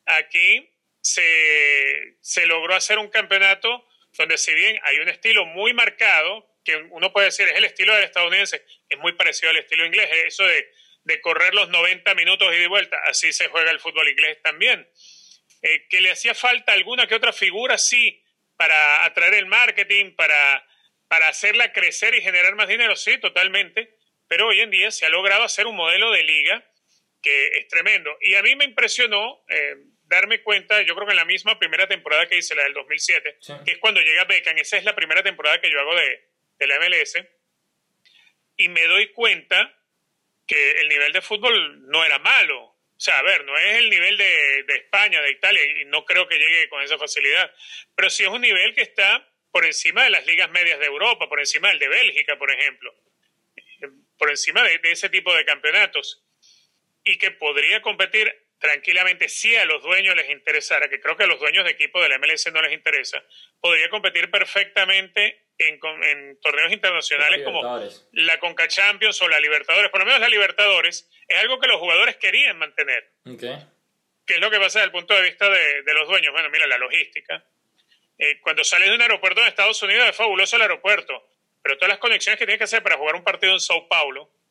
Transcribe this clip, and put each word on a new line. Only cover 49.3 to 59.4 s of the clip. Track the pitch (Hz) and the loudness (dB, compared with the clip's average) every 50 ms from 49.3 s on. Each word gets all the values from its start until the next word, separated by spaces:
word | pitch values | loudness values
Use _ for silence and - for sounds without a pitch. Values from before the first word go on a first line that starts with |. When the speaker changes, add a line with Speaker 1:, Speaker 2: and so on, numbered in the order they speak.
| _ _ _ _ | _ _ _ _
Speaker 1:
por | - 175 165 | -2 0 0
encima | 160 151 - - 165 165 226 262 | 0 0 0 -2 0 2 4 4
de | 240 | 4
las | 196 165 - | 2 2 0
ligas | 160 170 170 180 156 | 0 0 0 0 0
medias | 170 180 175 170 156 | 0 0 0 0 0
de | 143 151 | 0 -2
Europa, | 143 139 147 196 240 233 - 165 | -4 -2 0 0 0 0 -2 -4
por | - 147 147 | -4 -4 -2
encima | 143 - - 151 175 202 | -2 -2 0 0 2 0
del | 175 143 | 2 2
de | 143 | 0
Bélgica, | 135 170 233 247 196 139 151 147 151 147 | 0 2 2 0 0 0 -2 -2 -2 -4
por | 143 139 139 | -4 -2 -2
ejemplo, | 135 123 147 139 127 _ 123 120 - _ _ _ _ _ _ _ _ _ _ _ _ - - - - _ 147 139 135 143 _ _ _ - | 0 0 -2 -2 -4 _ -14 -20 -20 _ _ _ _ _ _ _ _ _ _ _ _ -20 -20 -20 -20 _ -18 -18 -18 _ _ _ _ -4
por | 156 147 | -2 -2
encima | 143 139 - 160 160 220 | -2 -2 -4 -2 0 2
de, | 247 190 165 | 2 2 2
de | 165 - 165 | 0 0 -2
ese | 170 - 196 190 | -2 -2 -4 -4
tipo | 175 185 175 180 175 | -2 -2 0 2 2
de | 160 156 | 2 2
campeonatos, | 156 147 135 143 151 165 202 202 185 - 147 - - - - _ _ _ _ _ _ _ _ _ _ _ _ _ _ _ _ - | 0 -2 -2 0 0 2 2 2 0 -2 -6 -8 -8 -12 -16 _ _ _ _ _ _ _ _ _ _ _ _ _ _ _ _ -4
y | 214 180 | -4 -2
que | - 202 190 | -2 -2 -4
podría | - - 156 147 143 143 143 156 202 214 | -4 -4 -6 -4 -2 0 0 0 0 0
competir | - 220 202 190 190 185 - 220 214 220 - - _ _ _ _ | -2 -6 -4 -2 -2 0 0 0 0 0 -4 -8 _ _ _ _
tranquilamente, | - 151 147 139 - 185 175 180 185 185 180 180 180 - | -2 -2 -2 -2 -2 -2 0 0 0 0 0 -2 -4 -4
si | - - | -4 -2